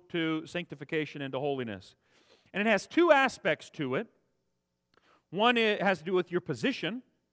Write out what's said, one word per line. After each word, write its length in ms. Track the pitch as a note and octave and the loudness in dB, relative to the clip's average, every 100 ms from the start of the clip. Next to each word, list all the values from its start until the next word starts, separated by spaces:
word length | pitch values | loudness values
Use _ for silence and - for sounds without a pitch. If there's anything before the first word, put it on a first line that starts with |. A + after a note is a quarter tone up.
| _ | _
to 360 | F3 D#3+ D#3 D#3 | -4 -2 -2 -6
sanctification 760 | F3 E3+ C#3+ C#3+ D#3+ D3 D3+ | -10 -10 -14 -6 -4 -4 -8
and 80 | C#3 | -6
to 80 | C3 | -4
holiness. 560 | C#3+ C3+ A#2 G2 - _ _ _ _ _ _ | -2 -4 -4 -8 -12 _ _ _ _ _ _
And 120 | - G#3+ | -2 2
it 40 | |
has 180 | G3 - | 2 0
two 240 | - E4+ | 2 6
aspects 580 | C#4+ C4+ - F#3+ D3+ - | 6 4 0 -2 -2 -4
to 240 | - C3+ C3 | -6 -4 -4
it. 120 | A#3 _ _ _ _ _ _ _ _ _ _ _ _ | -6 _ _ _ _ _ _ _ _ _ _ _ _
One, 280 | E3+ A#3 A#3+ | 2 4 4
it 240 | A3 G#3 | 2 2
has 180 | F#3+ F3+ | 2 0
to 60 | D#3 | 0
do 80 | |
with 180 | F#3 F3 | 0 0
your 100 | F3 | -4
position, 600 | - B2 B3+ - E3 B3 - _ _ | -4 -2 -2 -2 -6 -8 -14 _ _